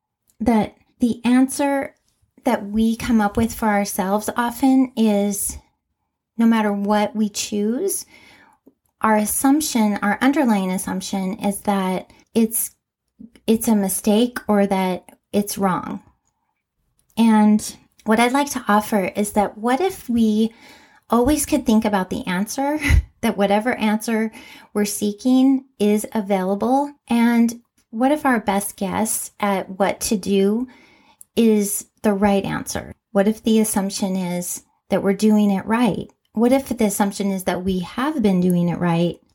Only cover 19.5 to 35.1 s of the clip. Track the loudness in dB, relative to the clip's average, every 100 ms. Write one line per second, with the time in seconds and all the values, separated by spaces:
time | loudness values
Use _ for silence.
19.5 | -2 -2 0 -2 -4 -4 0 2 2 0
20.5 | -4 -20 -20 _ _ -2 0 2 0 0
21.5 | -2 2 2 2 -2 -4 -6 -4 -4 -4
22.5 | -4 -4 -2 2 2 2 -4 -4 0 2
23.5 | 2 0 -2 -2 -2 -2 -4 -4 -8 -20
24.5 | -20 -8 -4 -4 -4 -6 -2 2 4 4
25.5 | 2 -2 -2 0 0 -2 -4 -2 -2 0
26.5 | -2 0 0 -2 -8 -2 2 2 4 2
27.5 | -2 _ _ _ -2 0 2 2 0 0
28.5 | -2 -2 -6 -4 -2 -2 -4 -8 -4 -2
29.5 | -2 -4 -2 -2 -2 -4 -4 0 2 2
30.5 | 0 -4 -12 _ _ _ _ -8 2 4
31.5 | 4 0 -6 -12 _ -2 2 2 2 -2
32.5 | -6 -8 -10 -10 -18 _ 0 0 0 2
33.5 | 2 2 -2 -4 -4 -4 -4 -4 -6 -6
34.5 | -10 _ _ -4 0 0